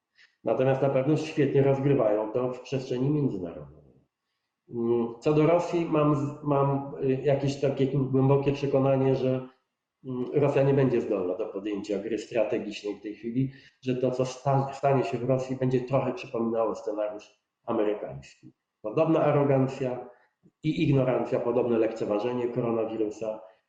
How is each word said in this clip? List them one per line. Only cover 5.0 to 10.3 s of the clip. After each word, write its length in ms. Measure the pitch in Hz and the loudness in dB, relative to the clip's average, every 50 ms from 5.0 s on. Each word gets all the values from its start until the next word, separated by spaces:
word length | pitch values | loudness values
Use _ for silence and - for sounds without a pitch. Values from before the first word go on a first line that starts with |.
| 117 117 - - | 0 -2 -4 -2
co 120 | - 151 | 0 2
do 140 | 151 151 156 | 4 4 4
Rosji, 380 | 156 170 170 - - 180 170 160 | 4 4 2 2 0 -2 -2 0
mam 320 | - 156 151 147 147 147 | 0 2 2 4 4 2
z-, 260 | 135 135 135 - - | 2 0 -4 -6 -4
mam, 500 | - 147 143 139 139 139 139 135 135 - - - | -2 0 2 2 2 2 0 -2 -4 -6 -6 -4
y, 180 | 139 135 131 131 - | -2 0 0 0 2
jakieś 360 | 147 135 135 143 135 - - | 2 2 2 0 -2 -2 -2
takie 260 | 151 131 - - 135 | -2 -2 0 0 0
głębokie 640 | - - 143 131 - 127 131 131 135 139 139 - 143 | 0 0 0 0 0 2 4 4 4 4 4 2 0
przekonanie, 640 | 139 - 147 139 139 135 135 139 135 131 135 135 135 | -2 -2 0 0 0 2 2 2 2 2 2 2 2
że, 320 | 131 127 127 131 127 127 - - _ _ _ _ _ _ _ _ _ - | 2 0 0 0 -2 -4 -8 -16 _ _ _ _ _ _ _ _ _ -12
mm, 260 | 131 123 123 123 - | -8 -6 -6 -4 -2